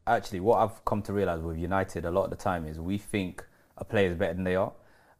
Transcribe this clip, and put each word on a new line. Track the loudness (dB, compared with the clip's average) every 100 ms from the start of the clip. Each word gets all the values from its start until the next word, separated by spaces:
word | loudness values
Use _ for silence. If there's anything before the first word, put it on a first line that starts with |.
| 0
actually | 0 0 0
what | 4 4
I've | 2 0
come | -2 -2
to | 0
realize | 0 0 0
with | -4 -4
United | 0 0 0 -4 0
a |
lot | 0
of | 0
the | -2
time | -2 -2 -4
is | -8
we | -4 -4
think | -2 -2 -2 -8 -18 _ _ -14
a |
player | -2 2 2
is | 2
better | 0
than | 0
they | 0 2
are. | 0 -4 -20 _ _